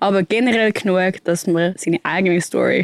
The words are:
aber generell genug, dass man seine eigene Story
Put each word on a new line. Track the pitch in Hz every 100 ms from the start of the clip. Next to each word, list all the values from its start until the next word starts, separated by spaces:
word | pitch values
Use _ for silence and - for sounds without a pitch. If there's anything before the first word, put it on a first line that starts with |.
aber | 196 196
generell | 175 220 247 226 220
genug, | 214 202 185 185 -
dass | - 170 -
man | 165 175 190
seine | 175 170 147
eigene | 170 185 175
Story | - - - 190